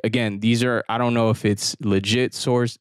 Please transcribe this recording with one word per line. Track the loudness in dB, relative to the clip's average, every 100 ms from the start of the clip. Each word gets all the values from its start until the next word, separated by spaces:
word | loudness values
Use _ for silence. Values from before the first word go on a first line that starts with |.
Again, | -2 -2 -2 0
these | 0 2
are, | 2 -2 -2
I | -2
don't | 0
know | 2 2
if | 2
it's | 0 0 -4 -4
legit | 0 0 2 0 0
source | -2 -2 0 0 -4